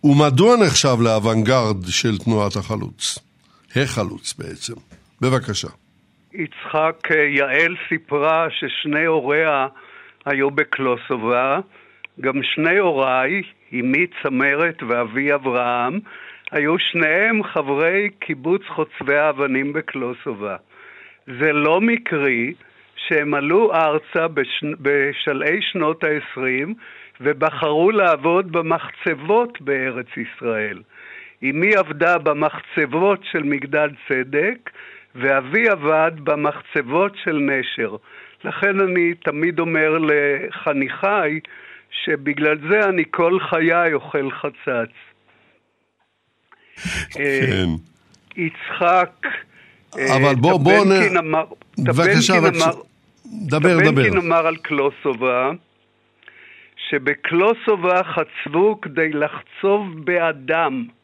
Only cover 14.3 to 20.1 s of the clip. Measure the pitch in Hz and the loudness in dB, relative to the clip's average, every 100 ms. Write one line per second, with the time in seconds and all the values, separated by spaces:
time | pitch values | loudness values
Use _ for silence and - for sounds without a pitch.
14.3 | 131 139 143 170 165 120 120 117 120 143 | 0 0 2 -2 -2 -4 -2 -2 -2 0
15.3 | 143 131 123 120 123 123 185 - - - | 0 0 -2 0 0 -2 -4 -10 -20 -20
16.3 | - - 156 147 175 - 170 156 165 220 | -20 -8 -2 0 0 -2 0 0 2 2
17.3 | 220 190 165 139 143 165 190 208 202 - | 0 -2 -4 -2 0 2 0 -2 -6 -8
18.3 | 147 143 190 - - 156 - 131 143 151 | -6 -2 -2 -2 -6 -6 -4 0 2 2
19.3 | 135 139 131 139 151 151 135 123 | 0 -2 0 -2 -6 -8 -8 -8